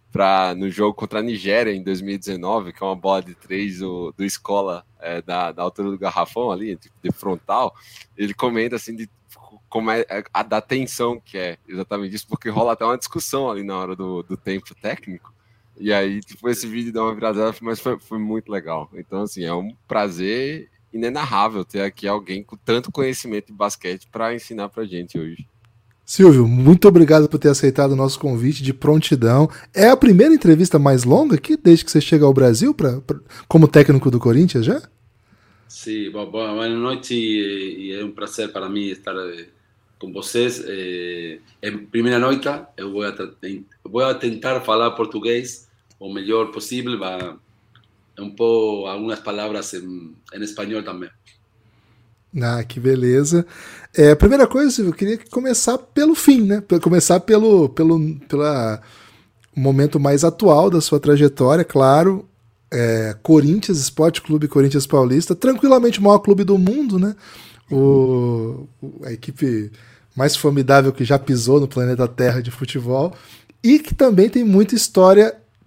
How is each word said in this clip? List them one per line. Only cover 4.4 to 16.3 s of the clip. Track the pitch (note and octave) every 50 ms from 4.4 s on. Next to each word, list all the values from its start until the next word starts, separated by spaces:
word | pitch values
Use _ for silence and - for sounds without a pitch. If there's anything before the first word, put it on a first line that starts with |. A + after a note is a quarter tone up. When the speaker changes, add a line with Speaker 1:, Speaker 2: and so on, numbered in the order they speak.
| - - G2+ G2+ G2 F#2+ F2 F2 - _ _ _
Speaker 1:
é, | D#2+ E2+ F2 E2+ -
da, | F2+ F2 F2+ F2 E2 D#2
da | E2+ F2
altura | F#2 - - G2+ G2+
do | G2 F2+
garrafão | G2 F#2+ - F#2 E2+ - - A2+ B2 A2+
ali, | F#2 F#2 A2 A2 F2+
tipo, | - _ _ _ _
de | - F3 B2+
frontal, | - - G2 F#2 - - - G2+ A#2+ B2+ G2 - _ _ - - - - _ _ -
ele | G#2 G2+ G2+
comenta, | - C3 B2 A#2 A2 A#2 A#2+ A#2+
assim, | A2 - A2+ A2+
de | A2 A2+ - _ _ _ _ _ _ _ _ G#2+ _ _ _
como | - A2+ A2 A2 A2
é, | A#2 - -
é, | F#2+ G#2 G#2 - -
a, | F#2 G#2+
da | A2 A2 A2
tensão | - - C3 C3 B2+ A#2+ - - A#2+ A#2+ A#2+ A#2 -
que | _ - F#2+
é | F2+ F2 E2+ - _ -
exatamente | F#2 F#2 F#2+ - G#2 G2+ G2 F#2+ G#2
isso, | G#2+ -
porque | - - - - A#2
rola | G#2+ A2 A#2 A#2 A2+
até | - A2+
uma | A#2 B2 B2
discussão | - - - E3+ - - - C#3 C3+ B2
ali | G#2+ G2 G2+
na | G2 F#2+ F#2
hora | F#2 F2+ F#2
do, | F2+ F#2+ F#2 F#2 F2 E2+
do | - F#2
tempo | - _ G2 F#2+ F#2+ - - - _ -
técnico. | G#2+ C#3 - - G2+ F#2 - _ _ _ _ _ _ _ _ _ _ _
E | - G2+ G#2 G#2
aí, | G2 G2 G2 G2 G#2
tipo, | G2 -